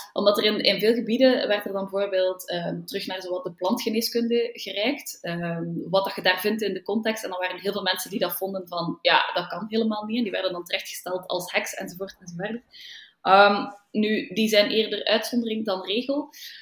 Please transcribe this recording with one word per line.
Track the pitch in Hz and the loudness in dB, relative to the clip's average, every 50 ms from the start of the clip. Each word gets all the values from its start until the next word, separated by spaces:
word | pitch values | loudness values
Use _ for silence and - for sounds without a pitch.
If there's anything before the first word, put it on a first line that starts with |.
| - - _ | -12 -6 _
omdat | - 202 202 208 | 4 4 4 4
er | 214 208 | 6 4
in, | 214 214 - - | 2 2 4 4
in | - 196 175 | 2 2 4
veel | 202 220 240 | 4 4 4
gebieden | 233 - 202 226 240 262 254 247 - - | 4 2 0 4 6 6 6 6 4 2
werd | 202 202 202 - | 0 0 0 -2
er | 202 196 | -4 -4
dan | 196 196 190 | -4 -4 -2
bijvoorbeeld, | 190 196 202 196 190 185 185 185 185 185 - - | -2 -2 -2 0 2 2 2 2 0 -4 -6 -6
ehm, | 180 175 170 170 175 170 170 | -6 -4 -2 -4 -4 -6 -6
terug | - - 196 190 | -6 -6 -6 -6
naar | - 185 190 | -6 -8 -8
zowat | 185 180 180 180 - | -6 -6 -6 -6 -6
de | 180 175 | -8 -6
plantgeneeskunde | - 180 190 240 - - 220 214 226 226 - - 233 233 233 233 240 233 233 - | -2 0 0 0 0 0 0 0 0 0 0 0 0 2 2 2 2 0 0 -4
gereikt. | - - 202 190 202 214 254 285 - - - - - | -10 -10 -8 -4 -2 0 0 -2 -2 -6 -12 -12 -8
Ehm, | - 170 170 175 170 170 170 165 170 170 170 - - - | -6 -6 -4 -4 -4 -4 -4 -4 -4 -4 -6 -6 -4 0
wat | 185 196 190 | 2 2 2
dat | - - | 0 -4
je | 202 | 0
daar | 175 185 185 - | 2 2 2 2
vindt | - 214 220 214 | 0 0 0 0
in | 214 196 185 | 0 -2 -2
de | 190 - | -4 -4
context. | - 202 226 220 220 220 - - | -2 -2 0 0 0 -2 -2 -6
En | 190 | -6
dan | 185 180 | -4 -4
waren | 180 180 180 180 | -4 -4 -4 -4
heel | 180 202 | -4 -4
veel | 196 196 | -4 0
mensen | 190 185 185 - - 180 | 0 0 0 -2 -4 -6
die | 196 - | -2 -2
dat | 185 170 - | -2 -2 -2
vonden | - 190 190 196 190 180 | -4 -4 -4 -4 -6 -8
van, | 175 180 170 170 170 165 - | -6 -6 -4 -2 -4 -4 0
ja, | - 170 160 - - - - | 4 4 6 6 4 2 -2
dat | 175 170 | -4 -4
kan | - 175 180 214 214 | -4 -8 -8 -6 -2
helemaal | 214 226 226 220 214 208 214 | 0 0 2 2 0 -2 -4
niet. | 214 220 | -4 -2
En | 247 233 | -2 -2
die | 185 | -2
werden | 175 185 185 185 | -2 -2 -2 -2
dan | 180 175 175 | -2 -4 -6
terechtgesteld | - 196 190 - - - - - 180 185 180 - | -6 -6 -6 -6 -8 -10 -10 -6 -6 -6 -6 -4
als | - 180 180 175 - | -4 -4 -4 -4 -2
heks | - 208 - - - | -2 -2 -2 -2 -6
enzovoort | - 196 175 175 180 196 190 - _ | -8 -10 -10 -8 -10 -10 -12 -12 _
enzovoort. | 190 180 170 170 196 220 226 240 - _ - - - - - - - - _ _ | -18 -14 -10 -8 -6 -6 -6 -8 -10 _ -20 -20 -18 -18 -18 -18 -20 -20 _ _
Ehm, | - 180 190 196 202 202 - 302 - - - - _ _ | 4 6 8 10 10 8 6 4 -2 -6 -10 -14 _ _
nu, | - 214 214 214 214 - - - 185 | -2 0 0 2 0 0 -2 -2 0
die | 214 220 220 | 0 2 6
zijn | 220 208 208 - | 6 6 6 6
eerder | 208 220 214 208 208 202 - | 2 2 2 0 -2 -4 0
uitzondering | - 208 226 - - 247 240 226 220 214 220 220 | 2 2 2 2 0 0 0 0 0 -2 -2 -2
dan | 214 185 185 190 | -2 -2 -2 -2
regel. | 190 202 240 254 277 277 294 294 - - - - - - - | -2 -2 -2 0 0 -2 -2 -4 -6 -12 -16 -16 -16 -16 -18